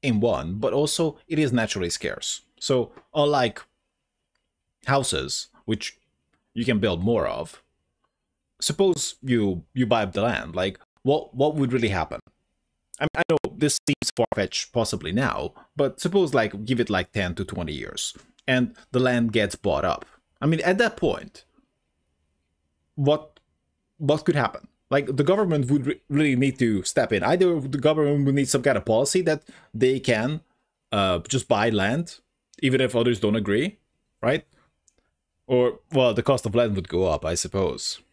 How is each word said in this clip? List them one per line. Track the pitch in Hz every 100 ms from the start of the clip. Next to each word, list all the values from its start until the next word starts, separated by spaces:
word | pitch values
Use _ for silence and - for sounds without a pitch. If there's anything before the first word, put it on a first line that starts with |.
in | 139 110
one, | 117 80 76
but | 98 107
also | 123 147 - 160 147 _
it | 156
is | 151
naturally | 120 110 - 87
scarce. | - 76 - - - _ _
So | - 131 110 - _
unlike | - 147 143 120 - - _ _ _ _ _ _ _ _ _ _ _ -
houses, | 139 127 76 67 - - _ -
which | 110 - - _ _ _ _ _
you | -
can | 120 110
build | 104 87
more | 98 113 67
of, | 55 80 - _ _ _ _ _ _ _ _ _ _
suppose | - 151 196 170 - -
you, | 131 120 104 87 -
you | 127 120
buy | 113
up | 101
the | 87
land, | 110 85 55
like, | 87 95 92 _ _
what, | 131 143 -
what | 123 147 156
would | 135
really | 127 113
happen? | 92 78 - - _ _ _ _ _ _ -
I |
mean, | 147 -
I | 170
know | 156 -
this | - 147 - -
seems | 143 - -
far-fetched | 113 - 95 - -
possibly | 120 113 98 82
now, | 98 131 - - - - -
but | 139 -
suppose, | 175 196 170
like, | 131 110 101
give | 110 123
it, | 120
like, | 98 90
ten | 107 92
to | 85
twenty | 98 - 82
years, | 73 50 - - - _ _ -
and | 127 120 - _
the | 127
land | 127 123 117
gets | 110 101 -
bought | 101 71
up. | 90 - - _ _ _
I | 143
mean, | 165
at | 170 190
that | 233 -
point, | 160 - - - _ _ _ _ _ _ _ _ _ _ _ _ _ _ _
what, | - 143 151 151 _ _ _ _ _ _ _
what | 143 151
could | - 147
happen? | 113 - - _ _
Like, | 135 127 127
the |
government | 143 196 202 151 127
would | 143 131
re-, | - _
really | 143 151 127
need | 135 131
to | 120 104
step | - - 117
in. | 104
Either | 92 175 180 170
the | 135 139
government | 135 156 147 143
would | 139 139
need | 135
some | 139
kind | 127 123
of | -
policy | 110 139 185
that | 170 151 _ - _
they | 113 127 135
can, | - 113 120 156 _ _ _ _ _
uh, | 104 98 87 -
just | 135 -
buy | 107 113
land, | 110 98 135 165 - _ _ _ -
even | 135 127
if | 127
others | 120 117 113
don't | 104
agree, | 110 101 104 165 - _ _ _ _
right? | 113 151 - _ _ _ _ _ _ _ _ _ -
Or, | 127 123 - _
well, | 135 123
the | 110
cost | 120 135 -
of |
land | 107 120 98
would | 85
go | 90 92
up, | 78
I | 78
suppose. | 85 82 98 90 65 - - _